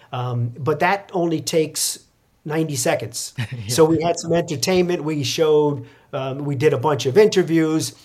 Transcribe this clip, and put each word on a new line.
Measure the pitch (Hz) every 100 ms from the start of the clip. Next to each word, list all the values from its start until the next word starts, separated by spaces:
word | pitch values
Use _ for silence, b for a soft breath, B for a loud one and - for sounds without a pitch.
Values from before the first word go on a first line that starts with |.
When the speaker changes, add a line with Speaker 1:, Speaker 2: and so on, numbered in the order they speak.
| B
Speaker 1:
Um, | 127 123 123 120 -
but | 139 151
that | 180 196 -
only | 190 170 156
takes | 120 170 151 - - - - _ _ _ -
ninety | 156 156 139
seconds. | 165 143 117 - - -
Speaker 2:
<laughs> | 113
Yeah. | 120 104
Speaker 1:
So | 123
we | 160 160
had | 170 165
some | 165
entertainment. | 170 165 143 185 185 175 175
We | 147 156
showed, | 120 - 156 151 147 143 B B B
um, | 139 135 135
we | 147 131
did | 151
a | 139
bunch | 151 135 127
of | 151
interviews, | 214 190 175 165 160 160 156 B